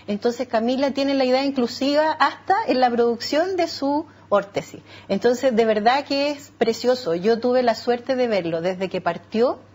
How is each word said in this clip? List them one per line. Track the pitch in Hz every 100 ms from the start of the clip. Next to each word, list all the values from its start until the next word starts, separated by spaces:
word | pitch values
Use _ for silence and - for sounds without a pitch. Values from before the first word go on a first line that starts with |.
| -
Entonces | 208 240 240 247
Camila | 226 233 262 277
tiene | 269 277 277
la | 254
idea | 254
inclusiva | 277 269 240 - 269 285 311
hasta | 302 277 - - 392 453
en | 254
la | 247
producción | 233 233 233 - 285 370 370
de | 330
su | - 277 285 311 - -
órtesis. | 202 196 - - - - - -
Entonces | 196 240 247 269
de | 220 226
verdad | 214 214 269 277
que | 277 285
es | 285 - -
precioso. | 226 226 240 254 165 170
Yo | 202 220
tuve | 247 247
la | 240 220
suerte | - 240 240 254
de | 247
verlo | 202 170 165
desde | 175 185 185
que | 185
partió. | 175 175 - 220 254 - -